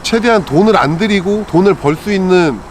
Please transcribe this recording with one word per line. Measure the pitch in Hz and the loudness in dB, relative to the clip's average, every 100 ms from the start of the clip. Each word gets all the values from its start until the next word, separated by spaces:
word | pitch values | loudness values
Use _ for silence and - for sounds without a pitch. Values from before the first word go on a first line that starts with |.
최대한 | - 226 233 226 143 | -2 -2 2 0 0
돈을 | 139 214 190 | 2 2 2
안 | 135 160 | 0 -2
들이고 | 214 202 180 208 202 | -2 -2 -2 -4 -2
돈을 | 160 196 | 2 2
벌 | 185 143 156 | 2 -2 -4
수 | 208 | -4
있는 | 202 185 180 165 110 - | -2 2 2 2 -2 -10